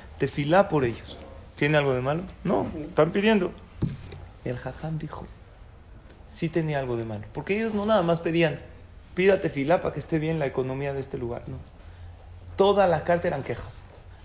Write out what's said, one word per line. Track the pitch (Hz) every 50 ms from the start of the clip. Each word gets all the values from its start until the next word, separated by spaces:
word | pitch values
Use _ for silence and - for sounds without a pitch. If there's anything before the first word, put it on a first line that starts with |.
| - - - -
tefilá | - 135 - - 143 143 160 190 202 196
por | 165 151 135
ellos. | 120 110 - - - - - - - - - - - -
¿Tiene | - 143 147 156 151
algo | 143 139 131
de | 127
malo? | 123 135 147 165 190 190 - - -
No, | 170 196 196 185 - - 165 151 156
están | - - - 165 185
pidiendo. | 196 196 220 220 208 175 - - - - - - - - 139 143 - - - - - - - - - -
El | 127 127 120
jajam | - 127 131 - - 156 160 151
dijo, | 156 147 - - - - - - - - - - - - - - - - - - - - - - -
sí | - - - - 165
tenía | 156 175 160 156 151 139
algo | 135 123 120
de | 117 113
malo, | 113 110 104 104 - -
porque | - 147 - 190
ellos | 214 226 226 214
no | 208 202
nada | 214 220 208 175
más | 170 170 165
pedían, | - 175 160 170 165 156 143 135 - - - - - - - - - - -
"Pida | - 185 196 190 190
tefilá | - 165 131 139 139 139 165 185
para | - - -
que | 147
esté | 139 - - 160
bien | 151 156 160 160
la | 147
economía | 135 - - 127 131 131 135 143 143 139
de | 139
este | 131 - - 139
lugar", | 123 120 117 120 - -
no. | 135 131 - - - - - - - - - - - - - - - - - - -
Toda | - 196 196 202 202 196
la | 180 165 151 151
carta | - 175 170 170
eran | 180 151 139 127
quejas. | - 123 - - - - - - - - - - - - - -